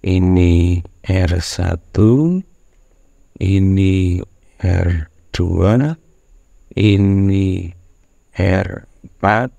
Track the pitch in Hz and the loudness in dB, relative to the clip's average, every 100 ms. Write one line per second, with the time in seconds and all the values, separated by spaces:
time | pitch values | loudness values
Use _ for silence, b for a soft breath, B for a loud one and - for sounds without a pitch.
0 | 90 92 92 90 90 85 87 87 85 _ | 0 0 2 4 4 2 2 -2 -6 _
1 | - 92 92 85 - - 87 85 - - | -4 -2 0 -2 -4 -6 -4 -6 -6 0
2 | 107 127 156 185 - _ _ _ _ _ | 2 2 0 -4 -8 _ _ _ _ _
3 | _ _ _ - 95 98 95 95 95 95 | _ _ _ -6 0 2 2 2 2 0
4 | 92 90 - _ _ _ 92 90 87 87 | 0 -4 -8 _ _ _ -2 0 0 -2
5 | 80 _ _ - 87 87 92 117 147 160 | -6 _ _ -6 -4 0 2 2 0 -6
6 | _ _ _ - _ _ _ - 104 101 | _ _ _ -20 _ _ _ -2 2 2
7 | 98 98 98 98 95 92 87 87 - _ | 2 2 0 0 -2 -4 -8 -16 -20 _
8 | _ _ _ - 95 95 95 98 - _ | _ _ _ -4 -2 -2 -4 -10 -18 _
9 | - _ 98 107 127 | -20 _ -2 0 -2